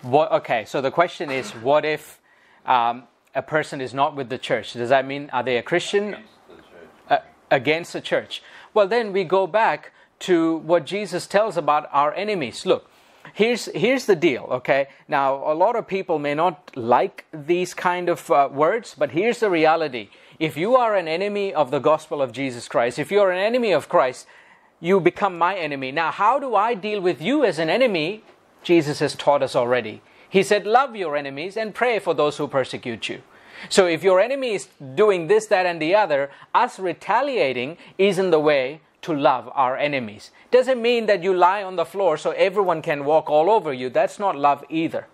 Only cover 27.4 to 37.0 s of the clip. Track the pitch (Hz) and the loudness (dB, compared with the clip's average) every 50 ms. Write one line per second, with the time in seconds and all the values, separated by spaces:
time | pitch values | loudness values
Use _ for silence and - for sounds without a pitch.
27.4 | 277 208 165 151 170 160 175 226 262 247 196 165 151 165 214 220 _ - - _ | 2 2 2 0 0 0 2 2 2 2 2 0 -2 -4 -6 -10 _ -20 -20 _
28.4 | _ _ _ _ - - 175 170 151 147 147 - 151 135 - - - 151 143 143 | _ _ _ _ 0 4 4 4 4 2 -2 -2 -2 -2 -2 0 2 2 2 2
29.4 | 135 123 - 143 120 120 127 123 113 110 104 - _ _ _ - - _ - 190 | 2 0 0 0 2 2 0 0 0 -4 -12 -14 _ _ _ -20 -20 _ 0 2
30.4 | 190 - - 208 175 202 226 247 294 269 226 214 180 160 143 147 143 139 139 139 | 2 4 0 0 2 2 2 2 2 2 -4 -6 -6 -4 -4 -4 -6 -6 -8 -8
31.4 | 160 196 190 220 220 214 180 - 233 247 233 196 - 180 160 143 151 147 143 - | -10 -8 -6 -8 -8 -8 -4 -2 0 0 0 0 0 -2 0 2 0 0 0 -4
32.4 | 151 135 - 139 127 - - 117 - 127 117 104 - - - - - _ - - | -6 -2 -2 -2 -2 -2 -8 -10 -8 -8 -8 -8 -8 -10 -10 -12 -14 _ -20 -20
33.4 | - - - - - 180 - - 185 175 165 147 165 190 185 185 202 240 269 277 | -20 -20 -20 -20 -12 0 4 4 4 4 2 2 2 4 4 4 4 2 0 -4
34.4 | 262 247 208 185 - - _ _ 147 131 131 151 214 214 196 180 165 151 208 220 | -4 -4 -4 -6 -8 -12 _ _ -18 -10 0 2 4 4 4 0 2 2 2 2
35.4 | 214 - 214 185 185 180 170 165 156 156 185 214 208 170 151 135 139 139 - - | 4 2 0 2 2 0 -2 -2 0 2 2 2 2 2 0 -2 -2 -4 -8 -20
36.4 | - _ - 190 226 240 - - 190 180 160 - | -20 _ 0 0 0 0 -2 -6 -6 -6 -6 -6